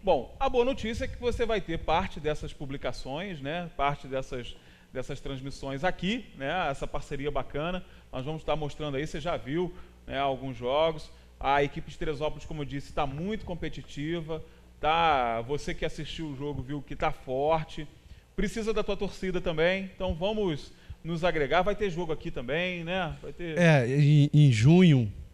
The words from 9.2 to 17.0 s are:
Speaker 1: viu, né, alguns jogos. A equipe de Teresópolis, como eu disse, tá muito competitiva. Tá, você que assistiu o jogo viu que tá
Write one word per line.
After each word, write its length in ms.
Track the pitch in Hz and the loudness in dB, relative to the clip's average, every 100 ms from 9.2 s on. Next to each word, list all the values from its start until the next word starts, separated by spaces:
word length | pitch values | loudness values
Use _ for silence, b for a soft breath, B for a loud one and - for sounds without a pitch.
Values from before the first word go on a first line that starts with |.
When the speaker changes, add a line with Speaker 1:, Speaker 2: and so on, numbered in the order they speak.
| 139 123 | -4 -4
Speaker 1:
viu, 380 | 110 151 180 b b b - | -2 -2 -2 b b b -8
né, 120 | 131 | -2
alguns 380 | 139 131 135 120 | -2 -2 -6 -6
jogos. 540 | 120 139 160 160 - b b b | -2 2 2 0 -10 b b b
A 220 | 135 139 | 2 4
equipe 280 | 143 - - | 2 -2 -10
de 60 | 143 | -6
Teresópolis, 480 | 160 143 151 151 - | -4 -2 -4 -4 -8
como 160 | 160 | -8
eu 40 | 143 | -6
disse, 280 | 139 135 | -6 -6
tá 120 | - 143 | -2 -2
muito 380 | 139 185 214 | -2 -4 -6
competitiva. 960 | - 170 165 147 127 - 147 170 156 160 b b b - | -6 -6 -6 -8 -10 -8 -4 -4 -4 -8 b b b -2
Tá, 600 | - 165 165 143 120 113 | 2 4 6 4 2 0
você 320 | 117 143 - | -2 -4 -4
que 100 | 170 | -4
assistiu 440 | 165 - 151 - 160 | -4 -4 -10 -8 -8
o 80 | 135 | -6
jogo 260 | 143 135 | -6 -6
viu 200 | 127 147 | -6 -8
que 140 | - | -8
tá 160 | 143 | -2